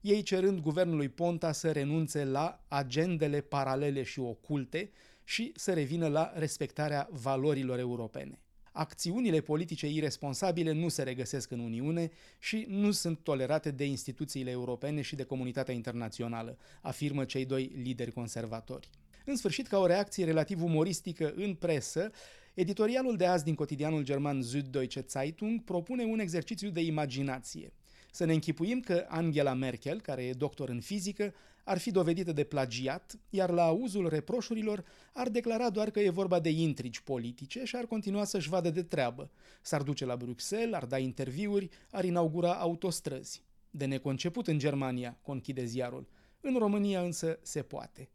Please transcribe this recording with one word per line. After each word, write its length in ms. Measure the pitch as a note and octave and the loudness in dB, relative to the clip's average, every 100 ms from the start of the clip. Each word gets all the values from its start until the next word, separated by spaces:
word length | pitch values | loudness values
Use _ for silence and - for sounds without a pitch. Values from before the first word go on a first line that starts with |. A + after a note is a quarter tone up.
ei 200 | G3+ G#3 | 4 2
cerând 380 | G3 F#3 F#3+ F#3+ | 4 4 4 4
guvernului 500 | D3+ D#3 F3+ D#3+ C#3 | 0 2 4 4 0
Ponta 420 | - E3+ E3+ E3 | 0 0 2 0
să 200 | D3 E3 | 0 0
renunțe 520 | D3+ C#3 D#3+ D#3 D3+ | 0 2 2 0 0
la 400 | C#3 C3+ E3 - - | 0 2 0 -4 -4
agendele 760 | C#3+ C3+ C3 F3 E3+ D3+ D3 | -2 0 2 2 2 2 0
paralele 600 | C#3+ C#3+ C3+ C3 D3 C#3 | 0 0 2 2 0 0
și 160 | A#2+ - | -4 -4
oculte 720 | B2 A#2 - D3 B2+ D#3+ G#3 - - - | -4 -6 -2 -2 0 -4 -6 -12 -20 -20
și 280 | - - A#3 - | -6 -4 -4 -4
să 180 | - | 0
revină 340 | F3+ C3+ E3+ E3 | 2 2 2 2
la 240 | D3 E3+ E3 | 2 0 0
respectarea 760 | D3+ - D3 - D3+ C#3+ C#3 | -4 -2 -6 -2 -2 0 -4
valorilor 680 | D3+ B2 C3+ C#3+ C#3+ C3 B2 | -4 0 2 2 2 0 -2
europene. 640 | B2 A#2+ A2 - - - _ - - | -2 -4 -6 -8 -10 -14 _ -20 -14
„Acțiunile 680 | - D#3 - F3 G#3 A#3+ D#3 | -6 -6 -4 -4 0 4 2
politice 460 | D3 D3+ F3 E3 D3+ | 2 0 0 -4 -2
iresponsabile 840 | D3+ D3+ - C#3+ B2+ G3 E3+ D#3+ | 0 -2 -2 -6 0 0 2 2
nu 160 | D#3 E3+ | 2 0
se 160 | - | 0
regăsesc 480 | C3 B2+ A#2+ C#3 - | -2 -4 -4 -4 -4
în 80 | A#2+ | -6
Uniune 500 | A#2 A2+ C#3+ E3+ E3 - - - | -4 -2 0 0 -2 -6 -20 -10
și 260 | - A3 G#3+ | -4 -4 -2
nu 220 | G3 G#3 | 2 4
sunt 280 | G#3 E3+ D#3+ | 4 0 -2
tolerate 480 | - C#3 B2+ D#3 D3+ | 0 0 2 2 0
de 140 | C3+ C#3+ | 0 0
instituțiile 640 | C3+ - B2+ D3+ C3+ B2+ | -2 -6 -6 -6 -4 -4
europene 520 | B2 B2 B2 C#3 D3+ | -4 -4 -4 -2 -2
și 140 | C3 C#3+ | -2 -6
de 80 | |
comunitatea 500 | C3 C3 B2+ B2 C3 | -4 -2 -2 -2 -2
internațională”, 840 | A#2+ A2+ A#2+ A2+ - A#2 A#2 A#2 A#2+ - - | -2 -4 -4 -6 -4 -4 -4 -8 -12 -18 -12
afirmă 440 | - - D3 C#3 C3 | -8 -4 -2 0 0
cei 200 | C3+ C3 | -2 0
doi 260 | C3+ C3 C3+ | 0 -2 -4
lideri 280 | B2 B2 A#2+ | -6 -4 -4
conservatori. 760 | A#2+ A#2 A#2 A2+ A2+ - C3 - - - - - | -4 -6 -6 -6 -8 -8 -12 -14 -20 -20 -14 -4
În 100 | C4+ | -2
sfârșit, 320 | G3 D#3+ B3 | 0 -2 0
ca 100 | G3 | 4
o 80 | F3+ | 6
reacție 400 | F3+ G3+ - E3+ | 6 2 0 2
relativ 380 | D#3+ D3+ F#3+ | 4 2 0
umoristică 680 | E3+ D#3 E3+ E3+ - D#3+ D#3 - | 2 4 4 0 -6 -2 -2 0
în 180 | G3+ | -4
presă, 580 | E3+ E3+ D3+ - D#3+ G#3 - - - - | 0 2 2 0 -2 -2 -6 -20 -20 -14
editorialul 640 | - F3+ G3+ G#3+ B3+ C4 G#3+ | -2 0 4 4 4 2 4
de 80 | F3+ | 4
azi 180 | F3+ | 4
din 120 | D3+ D3+ | 4 0
cotidianul 480 | D3 C#3+ D3+ D#3 | 0 0 0 2
german 380 | C3+ C#3 C#3+ C#3 | 2 0 2 0
Süddeutsche 600 | A#2+ C#3 C#3 C3+ C3 - C3+ | 0 -2 -2 -2 -2 -4 -6
Zeitung 560 | C#3 C#3 D#3+ G#3+ A3+ | -4 -4 -4 -2 -4
propune 400 | - F3+ E3+ B3 | -2 -4 -2 -2
un 160 | A3+ A3 | 0 0
exercițiu 500 | G3 E3 - G#3 G3+ | 0 -2 -2 -6 -4
de 120 | F3 | 0
imaginație. 920 | E3 D#3 D3 B2+ C#3 C3 - - - - _ - - | 2 2 0 0 -2 -4 -6 -12 -14 -18 _ -20 -18
Să 140 | - E3 | 0 4
ne 80 | |
închipuim 460 | D#3+ D#3+ D3+ E3 B3+ | 4 2 0 0 0
că 260 | - F3 - | 2 0 2
Angela 460 | D#3+ E3 D3 C#3 | 0 2 4 2
Merkel, 480 | B2+ C3 A#2+ C#3 F#3+ | 2 -2 -4 -4 -6
care 220 | - C3 | -4 -4
e 100 | B2+ | -4
doctor 360 | B2+ C#3 - C3 | -2 -4 -4 -6
în 100 | A#2+ | -6
fizică, 540 | A2+ G3+ F#3+ G3 G#3 - - - | -4 -4 -4 -4 -4 -4 -20 -16
ar 140 | - F#3+ | -2 -2
fi 140 | - | 2
dovedită 400 | F#3 E3+ E3+ F3 | 4 4 2 0
de 120 | D3+ | 0
plagiat, 760 | C#3+ D3 C3 A#2 C3 E3 - - - | 0 0 -2 -2 -2 -4 -8 -20 -4
iar 200 | G3 F#3 | 0 4
la 160 | E3+ E3+ | 6 6
auzul 440 | E3+ B3+ G3 E3+ | 4 2 0 2
reproșurilor 760 | D3+ - A#3+ - A3 A3 G#3 - - - | 0 0 -2 0 -2 -2 -2 -6 -18 -16
ar 160 | - B3+ | -4 0
declara 400 | A#3+ A#3 A3+ A#3+ | 0 0 0 2
doar 200 | G#3 G#3+ | 2 0
că 100 | G#3 | 4
e 100 | G3+ | 4
vorba 300 | E3+ F#3+ F3 | 4 4 4
de 100 | E3 | 4
intrigi 540 | D#3+ E3 C3+ B2 A2+ | 4 4 2 -4 -8
politice 600 | - C3 A#2 B2 C3+ A#3+ | -4 -4 -4 -8 -10 -8
și 120 | C4 B3 | -6 -4
ar 100 | A#3 | -2
continua 380 | A3 G3+ G3+ | -2 0 0
să-și 260 | G3+ G3+ D3+ | 0 0 2
vadă 200 | F#3 E3+ | 2 2
de 140 | D#3+ | 0
treabă. 480 | F3 D3+ B2 B2 C#3+ _ - - | 0 2 2 0 -14 _ -20 -18
S-ar 200 | - D3+ | -2 0
duce 240 | C#3 C#3 B2+ | 0 -2 -2
la 100 | B2 | -2
Bruxelles, 580 | B2 A#2+ - G#3 A#3 | -4 -6 -4 -2 0
ar 120 | F#3+ B2 | -2 -2
da 120 | C3+ | 0
interviuri, 720 | C3 B2 C3 C3+ G#3 G3+ F#3+ - - | 0 -2 -4 -2 2 2 0 -12 -10
ar 120 | G3+ | -2
inaugura 500 | F#3 F3 E3 D#3+ F3 | 2 4 2 2 2
autostrăzi. 880 | F3+ F3 E3+ F#3 E3 - C3 - - _ _ _ | 2 0 0 -2 -2 -4 -8 -10 -14 _ _ _
„De 160 | - C3+ | -4 -2
neconceput 600 | C3+ C#3+ C3 F3 G3+ A3+ | 0 0 0 -2 -2 2
în 120 | D3+ | 2
Germania”, 580 | C#3+ C#3 C3 B2+ B2 - | 4 2 0 -2 -6 -10
conchide 440 | - C3+ - B2+ B2 | -8 -6 -4 -4 -2
ziarul. 420 | A#2+ B2 C3 C3+ - - _ | -2 -4 -6 -14 -20 -20 _
În 140 | C#4 B3+ | -2 2
România 440 | G#3+ G3+ G3+ F#3+ | 4 4 2 2
însă 380 | F3 E3 E3 D#3+ | 0 0 -2 -2
se 200 | - D3+ | -4 -6
poate. 480 | C3 - - - C3+ | -6 -10 -12 -16 -20